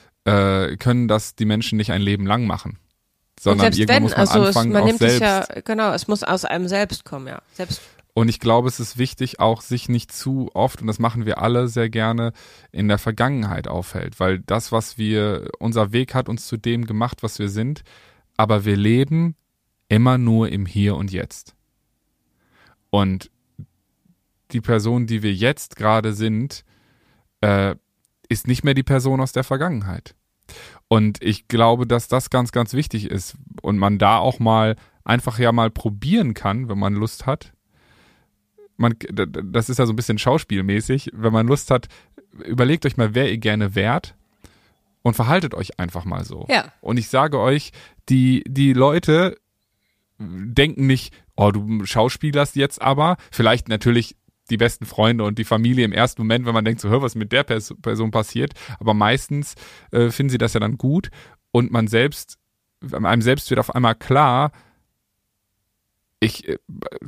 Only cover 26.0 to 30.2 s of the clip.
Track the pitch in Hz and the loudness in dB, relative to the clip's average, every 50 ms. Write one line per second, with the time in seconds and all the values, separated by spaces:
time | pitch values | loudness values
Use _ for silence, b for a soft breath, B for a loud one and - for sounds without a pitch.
26 | 107 110 104 101 110 113 110 107 127 143 - - - _ _ _ _ _ _ _ | 2 -2 -4 -2 -2 -2 0 -2 -4 -6 -8 -14 -20 _ _ _ _ _ _ _
27 | _ _ _ _ _ _ _ - - 104 101 98 98 98 - - _ _ _ _ | _ _ _ _ _ _ _ -2 0 2 2 2 0 -2 -4 -6 _ _ _ _
28 | _ _ _ _ _ - 120 - - 123 127 - - 143 135 139 127 - 139 131 | _ _ _ _ _ -4 -4 -4 0 -2 -2 0 2 0 0 2 2 2 0 2
29 | 123 135 131 131 131 123 - 127 131 - 135 135 156 180 156 110 98 95 87 - | 2 0 0 0 -2 -2 -2 -4 -2 -2 -2 -2 -2 -4 -4 -4 -6 -6 -8 -10
30 | - - _ _ | -12 -18 _ _